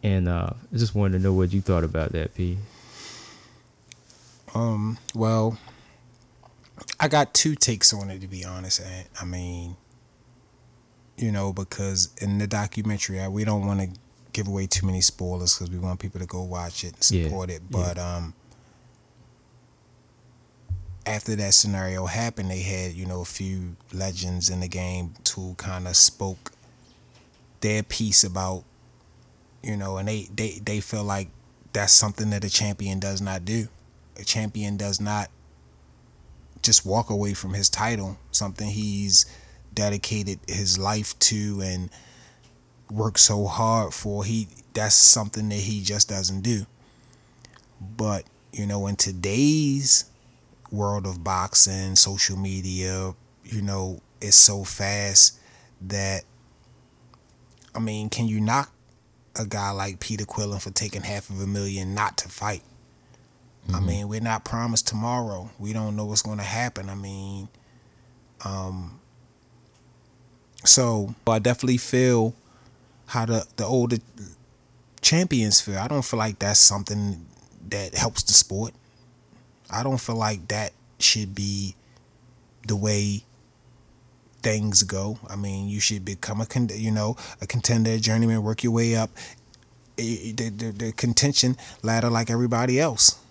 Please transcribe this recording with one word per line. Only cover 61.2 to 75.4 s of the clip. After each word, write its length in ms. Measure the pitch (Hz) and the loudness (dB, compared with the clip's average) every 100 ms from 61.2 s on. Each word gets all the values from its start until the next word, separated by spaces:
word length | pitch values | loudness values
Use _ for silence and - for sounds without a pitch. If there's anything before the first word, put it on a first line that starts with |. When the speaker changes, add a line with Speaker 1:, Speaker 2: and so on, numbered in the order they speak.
| - | -8
Speaker 2:
of 120 | 95 | -6
a 60 | 98 | -4
million 460 | 101 98 98 92 | -2 -2 -4 -4
not 240 | 101 104 - | -2 -2 -2
to 100 | 87 | -10
fight? 340 | - 104 95 - - - _ _ - _ _ _ _ - | -6 -6 -6 -10 -20 -20 _ _ -20 _ _ _ _ -4
I 40 | |
Speaker 1:
Mm-hmm. 140 | 90 92 | -2 0
Speaker 2:
mean, 220 | 101 104 | -2 -4
we're 140 | 107 | -4
not 240 | 113 110 - | -2 -4 -4
promised 420 | 117 117 113 - | -4 -2 -2 -2
tomorrow. 640 | 110 113 123 117 95 104 - | -2 -2 -2 -4 -8 -12 -12
We 140 | 104 | -8
don't 220 | 113 107 104 | -4 -4 -4
know 100 | 107 | -4
what's 160 | 107 | -4
gonna 220 | 107 107 | -4 -4
happen. 460 | 98 107 123 107 98 | -4 -4 -4 -6 -10
I 60 | 98 | -10
mean, 540 | 98 98 98 98 95 - _ - _ _ _ _ _ _ | -10 -10 -10 -12 -14 -18 _ -20 _ _ _ _ _ _
um, 560 | 98 98 92 92 87 - _ _ - _ _ _ _ _ _ _ _ _ - _ _ - | -10 -8 -8 -8 -12 -16 _ _ -20 _ _ _ _ _ _ _ _ _ -20 _ _ -2
so 520 | - - 123 113 101 117 - | 6 6 6 2 -2 -2 2
I 120 | 110 | 4
definitely 380 | 110 120 127 123 | 4 2 2 0
feel 580 | - 127 127 120 113 - _ - - _ _ _ - | 2 4 6 6 4 -2 _ -20 -20 _ _ _ -6
how 180 | 127 113 | -4 0
the, 200 | 110 - - | 0 -2 -6
the 100 | 104 | 0
older 320 | 127 120 117 - - 98 - - _ _ _ _ - | 2 2 0 -4 -20 -20 -20 -20 _ _ _ _ 0
champions 600 | - 165 180 131 | 2 4 4 2